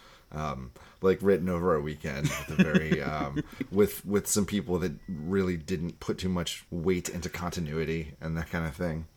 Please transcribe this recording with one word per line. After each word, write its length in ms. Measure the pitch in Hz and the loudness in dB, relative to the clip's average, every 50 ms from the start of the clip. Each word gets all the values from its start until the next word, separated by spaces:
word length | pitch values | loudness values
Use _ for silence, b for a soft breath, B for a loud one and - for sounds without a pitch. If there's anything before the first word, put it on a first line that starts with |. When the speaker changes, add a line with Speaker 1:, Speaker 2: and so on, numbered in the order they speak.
| b | b
Speaker 1:
<laughs> 240 | b b b b b | b b b b b
um, 400 | - 76 78 73 67 65 64 62 - B B B B B | -8 -6 -4 -4 -4 -6 -8 -12 -14 B B B B B
like, 180 | - 95 92 - | 4 4 4 6
written 280 | 92 101 98 85 87 92 | 6 4 4 4 4 2
over 260 | 90 85 87 92 82 | 2 2 4 4 4
a 60 | 76 | 4
weekend 480 | 73 78 76 - - 78 67 69 73 73 | 2 -2 -4 -4 -6 -6 -4 -2 -2 -2
with 300 | - - - - - - | -2 -4 -6 0 4 4
a 40 | 185 | 4
very, 380 | - 156 180 156 160 160 151 | 6 4 2 2 2 0 0
um, 400 | 139 139 151 151 143 143 143 151 143 B B | 0 -2 -2 -2 -2 -2 -4 -4 -6 B B
Speaker 2:
<laughs> 160 | B 127 - | B -6 0
Speaker 1:
with, 340 | 92 98 104 98 - - - | 4 4 4 4 2 -2 -4
with 220 | 95 101 101 92 | 0 0 0 2
some 180 | - - 107 98 | 2 0 0 0
people 320 | - 104 101 - 87 90 90 | 2 0 -2 0 0 0 0
that 140 | 90 90 73 - - - | 0 0 -4 -6 -8 -8
really 480 | 95 73 76 85 95 98 95 92 90 | -8 -6 -2 0 2 2 2 2 0
didn't 420 | 82 73 76 92 80 85 85 - - | -2 -2 -4 -2 -2 -2 -4 -6 -6
put 180 | - - 104 - | -6 -6 -4 -2
too 100 | - 92 | 0 0
much 360 | 92 90 82 - - - - - | 0 0 -2 -4 -6 -10 -10 -8
weight 380 | 90 87 78 92 92 90 85 - | -6 0 2 2 2 2 0 -4
into 180 | - 87 82 | -6 -6 -6
continuity 840 | 90 - - 87 87 - 92 85 73 76 82 80 76 82 82 78 76 73 - | -6 -6 -4 -6 -4 -4 -4 -4 -2 -2 -2 0 0 -2 -2 -4 -6 -10 -8
and 160 | 80 80 80 | -6 -4 -2
that 120 | 82 82 - | -2 -2 -2
kind 140 | - 85 82 | -2 -2 -2
of 100 | 78 73 | -2 -2
thing. 320 | - 90 85 78 80 80 - _ | -2 -2 -2 -2 -4 -6 -10 _